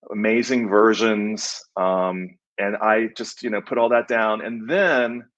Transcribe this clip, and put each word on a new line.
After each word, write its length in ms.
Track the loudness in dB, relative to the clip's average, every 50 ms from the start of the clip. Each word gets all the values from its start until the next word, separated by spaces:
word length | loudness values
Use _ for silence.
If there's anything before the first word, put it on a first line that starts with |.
| -12 -8
amazing 580 | -6 -2 0 2 2 2 0 0 0 -2 0 2
versions, 920 | 4 6 6 6 6 4 2 0 2 0 -2 -4 -6 -6 -8 -10 -10 -12 -16 _ _
um, 600 | -2 0 0 2 0 0 -2 -2 -4 -8 -10 -12 _ _ _ _ -4
and 180 | -4 -4 -4
I 320 | -2 0 2 2 2 0 -2 -6
just, 260 | -8 -10 -10 -10 -8 -8
you 80 | -4
know, 100 | -4 -4
put 180 | -4 -4 0 0
all 100 | 2 4
that 180 | 2 2 2 0
down, 360 | 0 0 2 0 0 -2 -4
and 240 | -8 -8 -10 -6 -2
then 560 | 0 0 2 2 2 2 0 0 -4 -8 -12 _ _